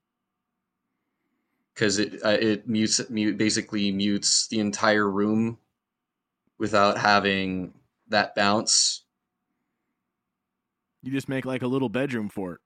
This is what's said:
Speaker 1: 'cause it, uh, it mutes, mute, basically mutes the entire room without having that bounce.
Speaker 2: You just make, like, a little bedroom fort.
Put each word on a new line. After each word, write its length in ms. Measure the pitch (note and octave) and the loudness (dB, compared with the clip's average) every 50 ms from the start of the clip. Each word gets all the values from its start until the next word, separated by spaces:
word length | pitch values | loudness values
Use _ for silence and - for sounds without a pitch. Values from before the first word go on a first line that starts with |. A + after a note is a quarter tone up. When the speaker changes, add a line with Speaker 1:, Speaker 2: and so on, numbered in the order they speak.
| _ _ _ _ _ _ _ _ _ _ _ _ _ _ _ _ _ _ _ _ _ _ _ _ _ _ _ _ _ _ _ _ _ _ - | _ _ _ _ _ _ _ _ _ _ _ _ _ _ _ _ _ _ _ _ _ _ _ _ _ _ _ _ _ _ _ _ _ _ -6
Speaker 1:
'cause 220 | - A2+ G#2 G2 G2+ | -2 0 0 0 0
it, 220 | G#2 - - - - | -2 -4 -4 -4 0
uh, 140 | A2 G#2 - | 0 2 2
it 280 | A2+ A2 G#2 G2+ - | 2 0 0 -2 -2
mutes, 340 | - A2 G#2+ A2 G#2 - - A#2 - | -4 -2 0 0 0 0 -2 -4 -4
mute, 280 | A2+ G#2+ G#2+ G#2+ G2 | -4 -2 -2 -2 0
basically 540 | G#2 A2+ G#2+ G2+ A2 - - A2 G#2 G2+ G2+ | 0 0 0 0 -2 -4 -4 -4 -4 -2 -2
mutes 560 | G2 G2 G2+ G#2 G2+ G2+ - - - - - | -2 -2 -2 0 -2 0 0 0 0 0 -2
the 120 | - A2+ A2 | -2 -2 -2
entire 500 | G#2 G#2 G2+ - - - - G2 G#2 G2+ | -2 -2 -2 0 2 2 4 4 2 0
room 480 | F#2+ G2+ G#2 G#2+ A2 A2 A2+ A2+ A#2 - _ _ _ _ _ _ _ _ _ _ _ _ _ _ _ _ _ _ _ | 0 0 0 0 2 0 0 -2 -4 -10 _ _ _ _ _ _ _ _ _ _ _ _ _ _ _ _ _ _ _
without 400 | - A2 G2+ G#2+ G2+ G2+ G#2 G2+ | -8 -4 0 4 4 4 4 4
having 760 | - - G#2 G2+ G2+ F#2+ G2+ G2 F#2+ F#2+ F#2 F#2 F#2 F#2 - - _ _ _ _ _ _ | 2 4 4 4 4 4 2 0 0 0 -2 -4 -6 -6 -8 -12 _ _ _ _ _ _
that 280 | - G#2+ G#2 G2+ - - | 0 0 0 0 0 0
bounce. 680 | G#2+ G2+ G2+ G#2 A2+ G2 - - - - - - - _ _ _ _ _ _ _ _ _ _ _ _ _ _ _ _ _ _ _ _ _ _ _ _ _ _ _ _ _ _ _ _ _ _ _ _ _ _ _ _ - | 2 2 4 4 2 2 2 2 2 2 0 -2 -6 _ _ _ _ _ _ _ _ _ _ _ _ _ _ _ _ _ _ _ _ _ _ _ _ _ _ _ _ _ _ _ _ _ _ _ _ _ _ _ _ -10
Speaker 2:
You 80 | C3 | -6
just 180 | C3+ C3+ - - | -6 -6 -4 -4
make, 160 | C3+ C3 B2 | -6 -4 -4
like, 180 | C3 C3 B2 B2+ | -4 -6 -4 -2
a 40 | |
little 220 | B2 C3 C3+ C3 A2+ | -2 -2 0 -2 -2
bedroom 400 | G2 B2 C#3 A#2 B2 A2+ G#2+ G2 | -2 -2 -2 -2 -4 -4 -6 -6
fort. 320 | - G#2 F#2+ F2+ E2 - _ | -8 -8 -8 -8 -8 -12 _